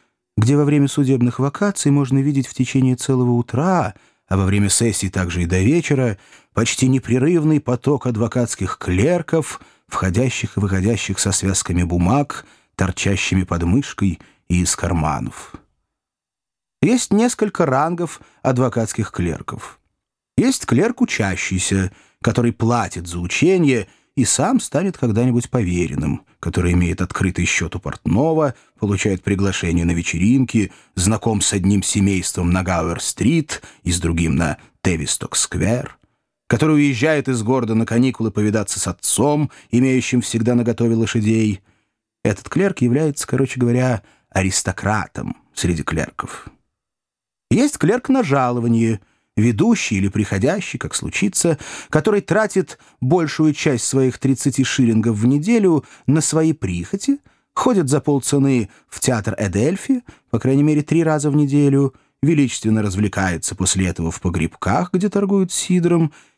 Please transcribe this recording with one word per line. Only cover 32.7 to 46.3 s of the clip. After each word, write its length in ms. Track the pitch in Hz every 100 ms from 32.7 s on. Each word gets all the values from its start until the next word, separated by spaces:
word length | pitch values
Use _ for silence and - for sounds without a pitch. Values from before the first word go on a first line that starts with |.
| 85 85 82 - - 110 165 147 - - -
и 80 | 87
с 80 | 87
другим 380 | 87 85 82 69
на 200 | 82 - - _
Тевисток-сквер — 1160 | 95 82 71 - - - - 87 92 123 - - _ _ _ _ -
который 280 | 113 156 151
уезжает 540 | 143 120 151 151 135
из 120 | 123
города 320 | 107 131 113
на 140 | 113 113
каникулы 420 | 113 131 120 113
повидаться 500 | 107 104 107 101 -
с 60 | -
отцом, 640 | - - - 139 147 143 - _
имеющим 500 | 120 131 127 - 123
всегда 320 | - 117 113
наготове 400 | 123 120 110 117
лошадей. 680 | 113 110 117 107 113 110 95 _ _ _ _ _ _
Этот 240 | - 98 -
клерк 340 | 165 196 180
является, 440 | 123 131 156 139 -
короче 340 | 131 135 127
говоря, 440 | 120 123 127 113 - _ _
аристократом 1080 | 95 95 - - - 98 107 - - - - _ -
среди 260 | 98 80
клерков. 680 | 73 82 - - -